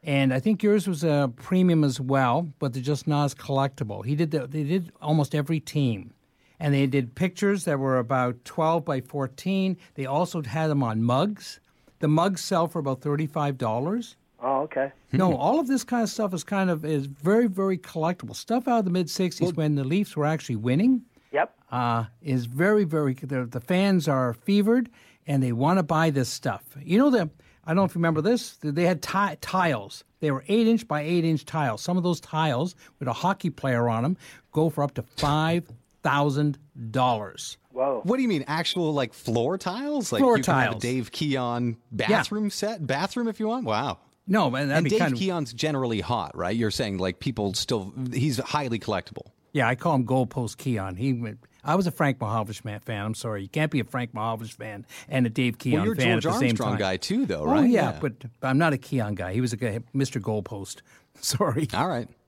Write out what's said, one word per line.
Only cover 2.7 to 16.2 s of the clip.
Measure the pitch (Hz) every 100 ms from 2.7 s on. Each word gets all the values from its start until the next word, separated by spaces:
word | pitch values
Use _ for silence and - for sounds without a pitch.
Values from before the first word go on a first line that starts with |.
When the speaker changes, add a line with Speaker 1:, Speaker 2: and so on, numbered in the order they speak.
Speaker 1:
they're | 123
just | 127 143 -
not | 147 143
as |
collectible. | - - 135 135 - 110 101
He | 104 147
did | 160
the, | 151 123
they | 151
did | 143 185 170 -
almost | 151 156 139
every | 151 143 165
team. | - 151 135 104 85 - _ _ _ _
And | 151
they | 139 139
did | 139 123 -
pictures | 185 180 202 202
that | 170 139
were | 135 131
about | 120 131 123 120
twelve | - - 160 165
by | 151 135
fourteen. | 131 147 135 131 185 196 190 180 -
They | - 131
also | 143 175 175
had | 131 135 160
them | 143
on | 120 110
mugs. | 117 127 - 107 - - _ _ _ _
The | 156
mugs | 151 180 185
sell | - 180 165
for | 170
about | 139 131
thirty-five | 147 143 156 151 147 131
dollars. | 117 113 147 220 233 - _ _
Speaker 2:
Oh, | 123 135
okay. | 151 - 139 - _
Speaker 1:
No, | 127 185
Speaker 3:
Hmm. | 139
Speaker 1:
all | 147 285
of | 262
this | 269
kind | - 240
of | 220
stuff | -